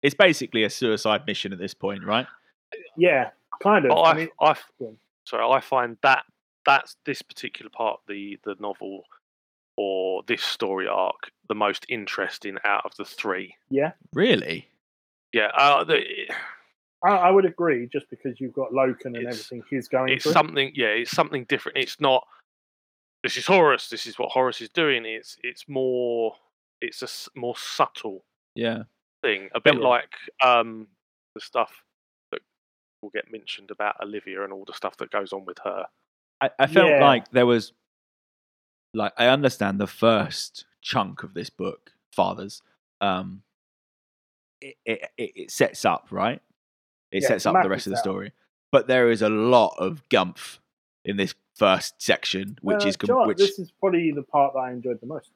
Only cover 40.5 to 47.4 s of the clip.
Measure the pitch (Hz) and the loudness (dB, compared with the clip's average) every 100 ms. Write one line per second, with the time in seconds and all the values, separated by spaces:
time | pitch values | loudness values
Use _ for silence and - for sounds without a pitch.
40.5 | - - _ - 127 98 - - - - | -14 -20 _ -4 -2 -2 -6 -14 -12 -12
41.5 | _ 95 - _ _ _ - 95 92 98 | _ -10 -10 _ _ _ 0 0 0 -12
42.5 | - _ _ _ _ 98 95 95 95 _ | -16 _ _ _ _ -2 -2 -6 -14 _
43.5 | _ _ _ _ _ _ _ _ _ _ | _ _ _ _ _ _ _ _ _ _
44.5 | _ 135 - - 113 - - 117 - 82 | _ -20 -12 -6 -6 -6 -10 -10 -10 -12
45.5 | - 135 - 107 85 _ 95 101 135 _ | 0 0 2 -2 -2 _ -4 -2 -4 _
46.5 | _ _ _ _ _ _ 98 127 101 | _ _ _ _ _ _ -4 0 0